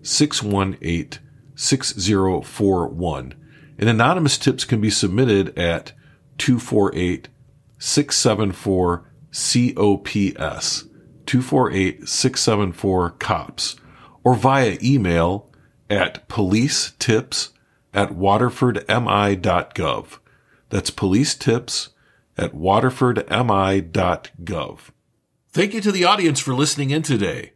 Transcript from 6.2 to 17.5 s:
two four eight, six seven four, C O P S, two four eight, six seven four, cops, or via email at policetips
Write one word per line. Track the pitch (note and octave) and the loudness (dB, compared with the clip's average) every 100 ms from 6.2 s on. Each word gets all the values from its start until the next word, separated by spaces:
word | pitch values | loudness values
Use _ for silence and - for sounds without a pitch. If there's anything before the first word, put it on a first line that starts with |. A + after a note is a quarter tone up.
| _ - | _ -6
two | - B2 | 0 0
four | - G#2+ G2 | 0 0 0
eight, | - F2+ F2 - _ _ _ _ _ | 0 -2 -2 -8 _ _ _ _ _
six | - - C#3+ - | -4 -2 0 0
seven | B2 G#2 G#2 | 0 0 -2
four, | F#2 - F#2+ F2+ F2 - _ - | -2 -2 0 0 -2 -6 _ -16
C | - - B2+ B2 - | -8 -2 0 0 2
O | G#2 G2 | 2 2
P | - G#2+ G2 - | -2 -2 -2 -2
S, | D#2 - - - - - - - - | -8 -6 -6 -6 -10 -20 -20 -18 -2
two | B2+ | -2
four | B2+ D3 A2+ | 2 0 2
eight, | F2+ F#2 - - | 0 -2 -2 -6
six | - C3 B2+ | -2 0 0
seven | - G#2+ G2+ | 0 0 0
four, | E2+ G2 F#2 F2 | -2 0 0 0
cops, | - - F2+ - - - - - - - _ | -4 -4 -4 -4 -8 -8 -8 -20 -20 -20 _
or | - | 2
via | B2 C3 C3+ B2 F2 | 4 4 4 2 0
email | A#2+ C#3 F#2+ E2+ E2+ G2+ - _ _ _ _ | 2 2 4 2 2 0 -8 _ _ _ _
at | G2+ F2+ - _ | 0 0 -4 _
policetips | - F#2+ G#2 C3+ - - _ - A2 - - - | -2 2 2 2 -2 -6 _ 0 0 0 -8 -8